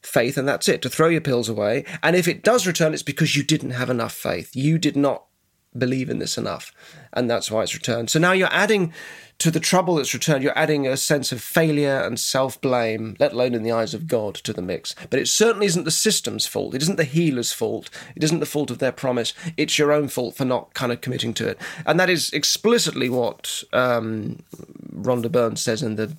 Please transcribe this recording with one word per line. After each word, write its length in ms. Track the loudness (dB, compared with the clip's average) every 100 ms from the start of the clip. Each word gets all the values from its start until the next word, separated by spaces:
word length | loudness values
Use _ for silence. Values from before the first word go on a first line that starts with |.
faith, 380 | 0 0 2 0
and 100 | -2
that's 200 | 0 0
it, 120 | 0
to 80 | -2
throw 200 | 2 2
your 120 | 2
pills 280 | 2 0 0
away. 360 | 0 0 0 -4 -2
And 120 | 2 4
if 100 | 2
it 140 | 0
does 220 | 2 4 2
return, 280 | 2 0
it's 80 | 0
because 340 | -6 0 2 2
you 60 |
didn't 280 | 2 0 0
have 180 | -4 -2
enough 220 | -2 -2
faith. 400 | -4 -4 -4 -4 0
You 220 | 2 4
did 180 | 2 2
not 280 | 2 0 _ _ _ _ _ -2
believe 320 | 0 0 -2
in 120 | -4
this 180 | -4 -4
enough, 340 | -4 -6 -10 _ -20 -20 -10
and 160 | -4 0
that's 220 | 0 0
why 140 | -2
it's 100 | -2
returned. 340 | -4 -2 -2 0
So 100 | 2
now 120 | 4
you're 160 | 4 2
adding 420 | 2 2 2 0 -4 -18 -18 -20 _
to 120 | 0
the 100 | 0
trouble 360 | 2 2 4 0
that's 180 | 0
returned, 280 | -2 0 2
you're 140 | 2 0
adding 280 | 2 2 0
a 100 | 0
sense 340 | 2 0 0
of 100 | -6
failure 580 | -2 2 4 4 2 2
and 180 | -2 -2
self-blame, 960 | -2 0 0 0 0 2 0 -2 -6 0
let 140 | 0
alone 200 | 2 0
in 120 | 0
the 80 | 0
eyes 200 | 0 0
of 140 | -4 -2
God, 280 | -2 -2 -6
to 160 | -6
the 80 | -6
mix. 320 | -4 -6 -8 -12 -2
But 80 | -2
it 60 | 0
certainly 380 | 4 4 4 2
isn't 180 | 2
the 60 | 0
system's 560 | 0 2 0 -2 -6 -4
fault. 280 | -2 -4
It 60 | -2
isn't 140 | -2 0
the 80 |
healer's 480 | 0 2 2 2 -2
fault. 380 | -2 -4 -4 -8 -18 -18
It 80 | -2
isn't 160 | 0 0
the 60 | -2
fault 240 | -4 -4
of 80 | -2
their 140 | -2
promise. 420 | -2 -2 -2 -2 -6 -10 -4
It's 180 | 0 2
your 140 | 4
own 160 | 4 2
fault 280 | -2 -6 -2
for 100 | 0
not 260 | 0 -2
kind 180 | -4 -2
of 100 | -2
committing 320 | -4 -4 -4
to 140 | -2 -4
it. 100 | -4 -10 -4
And 160 | 2 4
that 80 | 4
is 240 | 2 0
explicitly 800 | -2 0 2 4 4 2 -2 -2
what, 520 | 0 0 -4 -8 -10 -2
um, 640 | 0 2 2 0 -4 -6 -8 -14 -18 -18 -16 -16
Rhonda 360 | -6 0 0 2
Byrne 260 | 2 2 0
says 260 | -2 0
in 140 | -2 -2
The 200 | -4